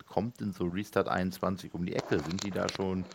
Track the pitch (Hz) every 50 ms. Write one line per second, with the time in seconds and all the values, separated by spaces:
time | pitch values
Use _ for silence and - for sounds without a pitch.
0 | - - - 95 107 120 - - 117 101 92 - 90 87 87 101 101 - - 98
1 | 95 - - 92 92 92 - - 92 92 95 - - - - 85 87 87 - -
2 | - - 107 87 - 80 90 98 101 98 90 92 95 92 - - 98 95 92 92
3 | 92 -